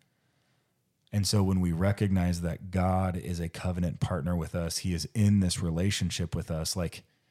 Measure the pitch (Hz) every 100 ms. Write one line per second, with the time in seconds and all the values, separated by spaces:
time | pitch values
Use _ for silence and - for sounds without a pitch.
0 | _ _ _ _ _ _ _ _ _ _
1 | _ 107 95 107 95 95 90 82 98 98
2 | 104 95 87 85 87 80 95 92 92 92
3 | 92 90 - 85 82 - 92 90 90 76
4 | - 92 73 87 78 90 82 - 95 85
5 | - - 104 101 90 - 87 80 98 -
6 | 90 - 85 - - 80 78 95 85 -
7 | - _ _